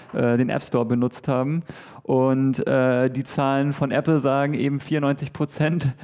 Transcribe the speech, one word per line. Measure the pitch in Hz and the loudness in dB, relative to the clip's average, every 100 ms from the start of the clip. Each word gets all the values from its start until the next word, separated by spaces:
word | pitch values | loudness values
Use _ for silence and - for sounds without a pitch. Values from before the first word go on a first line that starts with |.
| - | -8
äh, | 139 123 120 | 0 2 2
den | 127 | 0
App | 110 | -2
Store | - 123 117 | -2 -2 0
benutzt | 120 123 - - | 0 -2 -4 -4
haben. | 127 135 165 - - - - | -2 0 -4 -6 -16 -20 -14
Und, | - 131 131 131 135 127 - | 0 2 4 2 2 0 0
äh, | 135 127 123 131 | 2 2 2 2
die | 127 | 0
Zahlen | 139 - 135 139 143 | -4 -2 0 2 0
von | 143 139 | 0 0
Apple | 131 156 156 | 0 2 2
sagen | 135 139 143 | 2 2 0
eben, | 147 139 139 | 0 0 -2
vierundneunzig | - 156 143 139 139 | -2 0 0 -2 -4
Prozent | - 147 - 151 170 135 - | -4 -6 0 0 2 -2 -4